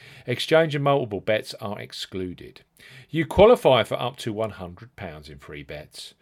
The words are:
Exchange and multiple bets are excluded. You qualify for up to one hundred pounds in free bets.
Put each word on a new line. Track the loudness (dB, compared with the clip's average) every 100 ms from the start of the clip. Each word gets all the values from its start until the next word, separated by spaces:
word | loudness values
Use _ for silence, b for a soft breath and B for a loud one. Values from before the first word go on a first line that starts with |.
| B B -6
Exchange | -6 2 2 2
and | 0
multiple | 2 0 -2 -4
bets | -2 -2 -2 -12
are | -10 -10
excluded. | -12 -14 -10 -8 -8 -10 -18 -20 _ _ B B B
You | -4
qualify | 0 6 8 8 6 4
for | 2
up | -2 -6 -6
to | -8
one | -4 -6
hundred | -6 -14 -14 -20 -14
pounds | -14 -14 -18
in | -20
free | -16 -16
bets. | -12 -14 -14 -20 -20 _